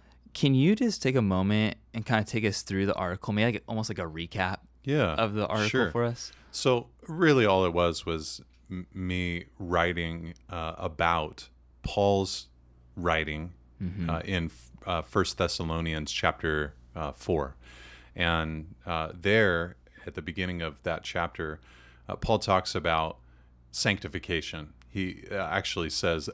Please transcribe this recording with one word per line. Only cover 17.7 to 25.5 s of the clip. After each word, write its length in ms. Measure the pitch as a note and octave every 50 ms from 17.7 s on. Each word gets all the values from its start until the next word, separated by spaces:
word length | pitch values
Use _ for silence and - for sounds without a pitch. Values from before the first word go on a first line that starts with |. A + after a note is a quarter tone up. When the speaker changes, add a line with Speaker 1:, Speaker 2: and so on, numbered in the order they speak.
| - - - - - - - - -
Speaker 2:
And, 580 | F2 F2 E2+ E2+ D#2+ D#2+ D#2 D#2 D#2 D#2+ E2+ - - -
uh, 240 | F2 E2+ D#2+ D#2+ D#2+
there, 640 | E2 F2 E2+ G2 G#2+ A2+ G#2+ G2 F2 E2 E2+ F2 - - _ - _ - -
at 80 | - -
the 80 | -
beginning 400 | D#2 D#2 D#2+ F#2+ F#2 F2+ F2+ E2+
of 200 | E2 D#2+ D2 - -
that 180 | F2 E2 - -
chapter, 560 | - - F2+ E2+ E2+ - - E2+ D#2 D#2 - - - - - - - - - - -
uh, 80 | G2
Paul 220 | - - - A2+ G#2
talks 360 | - - F#2+ F#2 F2+ - -
about 440 | F#2 D#2 E2+ E2 D#2+ D#2+ D#2+ - - - - - - - - _ _ _ _
sanctification. 1040 | - - - A#2 G2+ - - G2 - E2+ - - F2+ D#2+ D2+ - - D#2+ D2+ D2+ - - - -
He, 360 | - G2+ F#2 F#2 - - - -
uh, 40 | -
actually 540 | G2 F#2 D#2